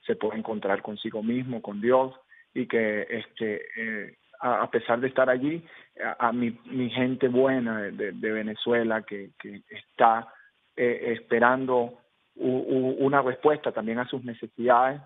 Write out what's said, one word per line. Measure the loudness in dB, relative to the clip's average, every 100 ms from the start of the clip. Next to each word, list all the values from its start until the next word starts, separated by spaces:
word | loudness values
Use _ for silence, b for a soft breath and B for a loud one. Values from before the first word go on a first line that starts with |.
se | -4 -4
puede | -2 -4
encontrar | -6 -6 -2 -4
consigo | -4 -10 -8 -6
mismo, | -2 -2 -4 -8
con | -8 -4
Dios, | 2 4 2 -6 _ b b
y | -8 -2
que, | 0 0 -2 -4
este, | -8 -10 -8 -6 -6 -8 -10
eh, | -8 -8 -10 _ _ _
a, | -2 0
a | 0
pesar | -2 0 0
de | 0
estar | 2 2
allí, | 2 0 -4 -10 B B -10
a, | -8 0 0
a |
mi, | 2 -2 -2 -10
mi | -4 -4
gente | 0 0 2 2
buena | 4 4 4 0 -4
de, | -6
de, | -6 -6
de | -4 -4
Venezuela | -4 -4 -6 0 0 2 -2
que, | -4 -12 -14 _
que | -16 -16 _
está, | -20 -18 4 4 4 -2 B B _ _ -2
eh, | 0 0 -2 -4
esperando | 0 4 6 4 2 0 0 -6 _ _ _
u-, | -4 0
u-, | 0 0 0 0 2
una | 2 4
respuesta | 2 2 2 2 -2
también | -4 -4 -4
a | -4
sus | -6
necesidades | -8 -10 -12 -4 4 6 6 0